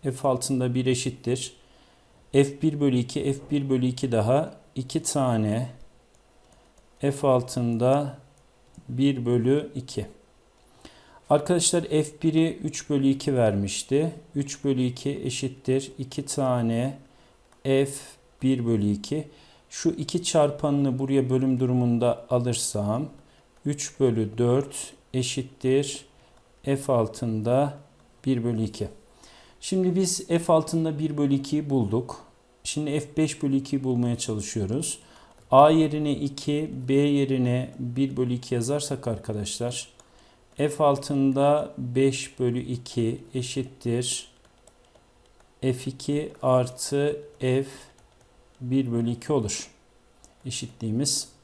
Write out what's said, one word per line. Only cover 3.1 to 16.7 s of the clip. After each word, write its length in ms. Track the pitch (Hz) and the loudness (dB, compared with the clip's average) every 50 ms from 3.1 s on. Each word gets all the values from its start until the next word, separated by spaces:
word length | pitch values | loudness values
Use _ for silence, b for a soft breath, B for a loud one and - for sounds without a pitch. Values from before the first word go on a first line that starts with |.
| - 147 139 139 135 | -4 -4 -2 -2 -4
F 60 | 135 - - | -4 -4 -4
bir 180 | 147 143 139 135 | -2 -2 0 0
bölü 160 | 131 127 123 | 0 2 2
iki 260 | 127 127 127 - 127 | 0 -2 -2 -2 0
daha 420 | 117 113 104 113 127 143 165 - - - _ _ _ | 2 2 2 4 2 2 2 -2 -8 -18 _ _ _
iki 280 | - 127 131 - 165 165 | -10 -8 -4 -6 -4 -4
tane 680 | - - 143 135 127 120 113 107 107 104 113 123 123 - - - - _ - _ _ _ _ _ _ _ _ _ b b b b b b b _ _ _ _ | -2 0 0 2 2 2 2 2 0 0 0 -2 -4 -8 -16 -20 -20 _ -20 _ _ _ _ _ _ _ _ _ b b b b b b b _ _ _ _
F 280 | - 139 139 139 - | -2 -2 -2 0 2
altında 920 | 139 131 127 123 127 - 131 120 120 117 113 120 127 135 143 147 139 135 - - _ _ _ _ _ _ _ _ _ _ - - - | 4 4 4 2 0 -4 -2 -2 0 0 2 4 4 4 2 0 -4 -8 -12 -20 _ _ _ _ _ _ _ _ _ _ -20 -12 -8
bir 360 | 123 123 135 143 135 127 120 | -2 2 2 2 2 2 0
bölü 460 | 120 120 123 117 123 135 147 151 147 - | 2 2 4 4 4 4 2 2 -4 -10
iki. 300 | 139 127 - - - 101 - - - _ _ _ _ _ _ _ B B B B B B B B B B B B B B _ | -10 -10 -8 -8 -8 -8 -8 -14 -20 _ _ _ _ _ _ _ B B B B B B B B B B B B B B _
Arkadaşlar 520 | 151 147 147 - 180 170 170 - - 175 | 2 2 4 2 0 2 2 2 2 0
F 240 | 160 - 147 156 151 151 - - - | 0 2 0 0 0 0 -6 -2 -2
biri 340 | 165 151 160 160 165 - | 2 4 4 2 2 0
üç 320 | - - 156 147 - - - | -4 -8 -8 -8 -8 -4 -2
bölü 180 | 147 139 135 | 0 2 4
iki 280 | 135 135 139 - - 139 | 2 2 2 0 0 2
vermişti. 760 | 123 117 107 101 98 101 98 - - - - 131 143 156 165 160 - - - - | 4 4 4 4 2 -2 -2 -4 -6 -4 0 0 0 0 0 -4 -10 -20 -8 -6
Üç 280 | 143 139 139 - - - | -6 -6 -6 -8 -4 0
bölü 180 | 139 135 127 | 0 2 2
iki 400 | 127 127 123 - - 139 143 - - | 0 -2 -2 -4 -6 -6 -6 -4 -6
eşittir 680 | 131 123 - - 131 131 - - - 131 135 135 - - | -6 -4 -4 -6 -6 -8 -6 -2 0 0 0 0 -4 -10
iki 280 | - 135 131 - - 139 | -12 -12 -8 -8 -10 -8
tane 720 | 139 - - 135 127 127 123 117 113 | -6 -4 -2 0 0 2 2 2 0